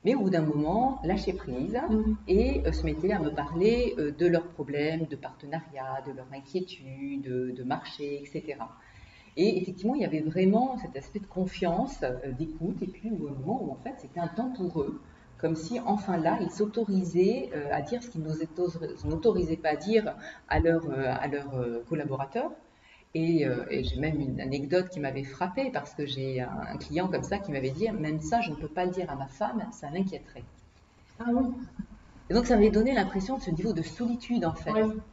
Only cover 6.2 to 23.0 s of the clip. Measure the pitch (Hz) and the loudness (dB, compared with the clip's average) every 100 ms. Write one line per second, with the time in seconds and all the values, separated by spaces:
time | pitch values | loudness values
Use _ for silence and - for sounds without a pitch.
6.2 | 127 135 139 185 180 - 135 135 139 139 | -12 -14 -6 -6 -6 -10 -14 -10 -6 -6
7.2 | 131 127 127 127 127 147 - - 143 143 | -4 -2 -2 -4 -4 -4 -6 -8 -6 -6
8.2 | 143 156 - 135 113 - - - - - | -6 -8 -8 -8 -10 -14 -20 -20 -20 -20
9.2 | - - 202 185 185 - 208 285 202 156 | -12 2 2 4 -2 -2 -2 0 0 0
10.2 | 156 185 190 220 262 247 - 135 - 208 | 0 4 6 6 2 -2 -8 -10 -8 -10
11.2 | - 185 185 - 175 175 269 - 131 127 | -6 -4 -4 0 0 2 0 -2 -2 -2
12.2 | 135 127 160 - 170 - 185 - 220 196 | -6 -4 -6 -4 -4 -4 -6 -6 -6 -4
13.2 | 147 131 147 247 165 127 247 269 135 180 | -4 -6 -4 -4 -4 -6 -10 -12 -10 -6
14.2 | 165 - 254 240 180 165 - - - - | -4 -2 -4 -2 -2 -2 -2 -6 -14 -20
15.2 | - - 160 160 - 240 - 208 - 170 | -20 -4 -2 -2 -2 -4 0 0 2 2
16.2 | 160 226 170 - 214 233 208 190 175 165 | 2 2 -2 0 0 0 2 2 4 4
17.2 | 190 254 269 151 143 147 - 240 - 165 | 4 4 -2 -6 -2 -2 0 -4 -4 -6
18.2 | 156 156 160 - 175 170 160 - 147 160 | -4 -4 -4 -2 -2 -2 -8 -4 -2 4
19.2 | 233 185 165 156 156 147 196 220 208 - | 4 4 0 0 0 0 4 4 2 -6
20.2 | - - - 160 165 165 160 131 135 127 | -12 -16 0 4 6 4 2 0 0 0
21.2 | 143 143 139 131 120 117 120 151 143 135 | -2 -2 -4 -4 -2 -4 -4 -4 -2 -4
22.2 | 139 233 311 330 - _ - - | -2 -2 -4 -6 -20 _ -20 -20